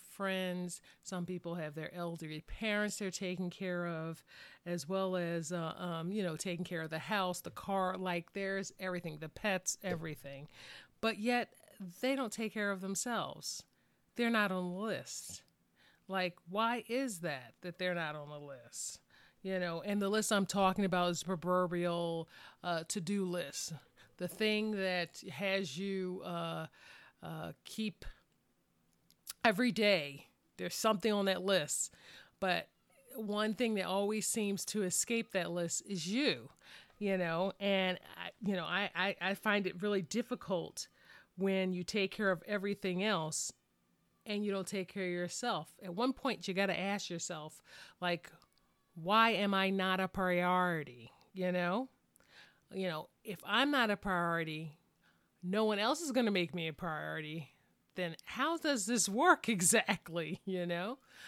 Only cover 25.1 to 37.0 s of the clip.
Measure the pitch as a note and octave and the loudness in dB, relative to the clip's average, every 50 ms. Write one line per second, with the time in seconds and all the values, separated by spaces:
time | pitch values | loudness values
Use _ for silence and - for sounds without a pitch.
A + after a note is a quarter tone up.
25.1 | - - - F#3+ C3+ C#3 G3+ G3 F#3+ G3 G3 D3 C3+ E3 G3 G3 G3 F#3+ F#3 F3+ | -6 -10 -12 -10 -6 -4 0 0 2 0 0 -2 -4 -4 -4 -2 -2 -2 -2 -2
26.1 | F3+ F#3+ - F3 F3 E3+ E3 E3 E3 D#3+ D#3+ - - - - - - - - - | -4 -6 -6 -6 -4 -4 -4 -4 -4 -4 -6 -8 -12 -18 -20 -20 -20 -20 -20 -20
27.1 | - _ - E3 D#3+ D#3+ D#3+ E3 D#3+ - - - - - A3 G#3+ - - - - | -18 _ -12 -10 -8 -8 -8 -8 -10 -12 -16 -10 -6 -4 -4 -4 -4 -6 -10 -12
28.1 | - - _ _ _ _ _ _ _ _ _ _ _ _ _ _ _ _ _ _ | -12 -12 _ _ _ _ _ _ _ _ _ _ _ _ _ _ _ _ _ _
29.1 | _ _ _ - - - - A#3 G3+ F3+ B3+ B3 F3 A3 G#3 G#3 G3 E3 D3 C#3+ | _ _ _ -12 -4 2 4 4 4 4 2 2 2 4 4 4 4 4 2 -2
30.1 | C#3 C#3 - - _ _ _ _ _ - F3+ F3 - - - A3 A3 F#3+ - A3 | -8 -12 -16 -20 _ _ _ _ _ -8 -6 -6 -4 0 2 2 2 4 2 2
31.1 | G#3 G#3 G3 G3 F#3 F3 F3+ G3 G3 F3 D3 - - - - - - - - - | 2 4 4 2 2 2 2 4 4 4 4 2 -2 -2 -2 -4 -8 -14 -20 -20
32.1 | - - - - _ _ G3 F#3 F3 E3+ - - _ _ _ _ _ _ _ - | -20 -20 -20 -20 _ _ 0 0 2 0 -2 -4 _ _ _ _ _ _ _ -12
33.1 | - B3 A3 G3+ G#3 G#3 G#3+ A3 G#3+ - B3 A3+ G#3+ G3 F#3 F3 F#3 G3 G3+ G3+ | -8 -6 -4 -2 0 2 2 2 2 2 2 2 4 2 2 2 2 2 2 2
34.1 | G#3+ G#3+ - - - A#3 G#3 G3+ G3 F#3 - - - G#3+ G3 F3+ F3 - - - | 2 0 0 0 0 0 2 0 0 0 -2 -2 -2 0 0 2 2 0 0 2
35.1 | A#3 A#3 A3+ - - F#3+ E3+ E3+ E3+ F3 F3 E3+ - - - - G3+ F3 D3+ F3 | 0 0 0 0 -2 -2 -2 0 -2 -2 -2 -2 -2 -4 -4 -4 -4 -4 -2 0
36.1 | G#3 B3+ D4+ B3+ - A#2+ A2+ - - _ - - - - - - - - | 0 2 2 2 2 0 -4 -12 -18 _ -20 -20 -20 -20 -20 -20 -8 -2